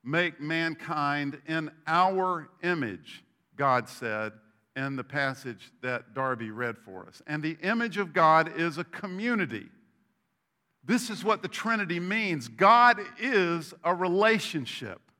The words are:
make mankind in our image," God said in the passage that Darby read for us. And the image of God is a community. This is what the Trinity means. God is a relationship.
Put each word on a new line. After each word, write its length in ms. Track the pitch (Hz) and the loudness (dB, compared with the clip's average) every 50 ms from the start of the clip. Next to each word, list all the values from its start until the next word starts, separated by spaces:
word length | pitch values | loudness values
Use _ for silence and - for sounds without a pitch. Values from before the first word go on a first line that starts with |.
make 380 | _ 123 147 170 180 170 147 139 | _ -2 0 0 0 0 -4 -6
mankind 1000 | 143 151 165 165 165 165 156 160 - 139 160 151 143 143 143 147 143 143 139 - _ | -6 -4 -2 -2 -2 -2 -4 -6 -8 -6 -4 -2 0 0 0 -2 -4 -6 -6 -10 _
in 240 | 160 160 165 156 151 - _ _ | -6 -4 -4 -4 -6 -12 _ _
our 600 | 156 160 170 185 190 190 190 185 185 180 165 147 - _ _ | 0 2 2 2 2 2 0 0 0 -2 -4 -6 -12 _ _
image," 600 | - 175 180 165 135 110 95 85 78 - - - _ _ _ _ _ _ _ | -4 -2 -2 -2 -2 -4 -6 -10 -14 -18 -20 -20 _ _ _ _ _ _ _
God 320 | - 143 139 127 123 113 - | -2 2 2 2 2 0 -2
said 440 | - - 127 113 107 107 107 107 107 - _ _ _ _ _ _ _ | -12 -8 -6 -4 -4 -4 -4 -6 -8 -14 _ _ _ _ _ _ _
in 220 | 131 135 139 139 | -8 -6 -6 -6
the 80 | 131 123 | -8 -10
passage 680 | 131 135 147 139 135 131 131 - 127 117 95 - - _ _ | -6 -4 -2 -2 -2 -4 -6 -10 -12 -12 -12 -16 -20 _ _
that 300 | - 127 123 120 120 - | -6 -6 -6 -6 -8 -8
Darby 380 | 110 135 135 131 127 113 113 110 | -6 -4 -2 -2 -2 -4 -6 -10
read 260 | 107 113 123 117 113 | -6 -6 -6 -6 -6
for 300 | - - 104 95 92 92 | -10 -14 -18 -16 -16 -16
us. 160 | 90 - - - | -18 -20 -20 -10
And 160 | - 151 156 | -8 -6 -4
the 140 | 151 156 165 - | -4 -6 -6 -4
image 360 | 165 185 226 226 233 226 165 202 | -4 -2 -2 -2 -2 -4 -4 -4
of 140 | 202 170 | -6 -2
God 400 | 147 185 165 156 160 160 160 165 - 156 | 2 4 6 8 8 6 4 2 -2 -2
is 200 | 165 170 147 160 | -2 -2 -2 -6
a 60 | 170 | -10
community. 880 | - - - - 196 180 190 214 240 240 214 185 127 113 104 95 - - _ _ _ _ _ _ _ _ _ _ _ _ _ _ _ _ _ _ _ _ _ | -10 -10 -12 -10 -10 -8 -4 -2 -2 0 0 -2 -2 -4 -8 -10 -12 -20 _ _ _ _ _ _ _ _ _ _ _ _ _ _ _ _ _ _ _ _ _
This 260 | _ 123 220 247 247 226 | _ -2 -2 0 0 -4
is 160 | 214 160 151 | -8 -4 0
what 180 | 214 220 - | 0 0 0
the 60 | - 180 | -2 -10
Trinity 520 | - - - 220 226 220 202 165 175 170 | -8 -6 -4 -2 -2 -2 -2 -2 -4 -4
means. 480 | 175 180 208 220 220 196 170 147 117 117 | -4 -4 -2 -2 -2 -2 -2 -4 -6 -10
God 520 | 113 117 190 196 226 240 240 240 233 - 202 170 - - | 0 4 8 8 10 10 10 8 6 4 -2 -12 -10 -6
is 560 | 214 262 262 202 180 170 170 170 156 - - - - | -4 2 4 4 4 4 0 -2 -4 -10 -16 -4 0
a 100 | 170 180 | 0 2
relationship. 1040 | 175 185 180 175 190 208 220 220 208 - - - 156 123 - - - 127 107 90 - _ _ _ | 2 2 2 4 4 6 6 4 4 0 -2 -4 -4 -6 -6 -8 -10 -10 -10 -10 -12 _ _ _